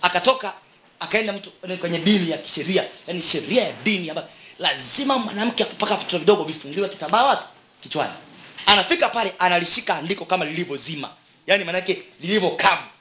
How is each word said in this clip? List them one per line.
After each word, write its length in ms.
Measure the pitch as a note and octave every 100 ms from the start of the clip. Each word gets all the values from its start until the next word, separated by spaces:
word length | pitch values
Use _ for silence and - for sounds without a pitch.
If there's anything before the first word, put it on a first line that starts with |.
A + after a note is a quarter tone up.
Akatoka, 520 | F3+ F3+ A#3 B3+ G3+ - _ _ _ _
akaenda 340 | E3 G#3+ A3
mtu 180 | G3 F#3 - F3+ F3+
kwenye 200 | F3 E3
dini 300 | D#3+ G#3 E3+
ya 60 | D#3
kisheria, 480 | - - D3+ F#3 - - -
yaani 140 | F3+
sheria 420 | D#3+ A#3 - A#3
ya 80 | F#3+ A#2+
dini 260 | - G3+ E3
ambayo 180 | D#3 - - - -
lazima 580 | E3 C#3 B2 - C#4+ C4
mwanamke 460 | G#3+ G3+ A3+ -
akipaka 320 | G3+ - G3+ G3+
vitu 240 | - F3
vidogo 240 | D#3 G3+
vifungiwe 460 | D3+ D3+ C#3 D#3+ G3
kitambaa 340 | - D#3 G#3
wapi? 200 | C4+ A#3 - - _ _
Kichwani. 300 | C3 D3+ A#2+ - - - - - -
Anafika 440 | G3+ F#3 E4+ B3
pale, 240 | A#3 G3+ -
analishika 560 | F#3 F3 F3 - - E3+
andiko 280 | D#3 G3 E3
kama 200 | F#3 D3+
lilivyozima. 640 | D#3+ F3 C#3 C3+ D#3 B2+ - _ _ -
Yaani 160 | G3
maana 140 | F3 F3+
yake 260 | F#3 F3+ - -
lilivyo 300 | E3 G#3+ F3+
kavu. 340 | C3 G3 E3+ - -